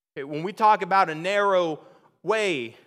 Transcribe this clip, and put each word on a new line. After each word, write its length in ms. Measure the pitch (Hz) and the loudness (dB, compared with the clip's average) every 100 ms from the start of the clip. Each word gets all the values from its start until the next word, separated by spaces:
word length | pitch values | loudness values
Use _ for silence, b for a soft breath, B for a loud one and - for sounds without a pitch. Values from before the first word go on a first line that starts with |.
| _ - | _ -14
Okay, 80 | |
when 180 | 139 151 | -10 -8
we 120 | 180 | -8
talk 280 | 208 214 208 | 0 2 2
about 280 | 185 196 175 | 2 2 2
a 60 | 156 | 0
narrow 640 | 180 202 202 185 170 151 B B B _ | -2 0 2 2 0 -4 B B B _
way, 520 | 170 220 208 147 117 - | -4 -2 0 -2 -6 -14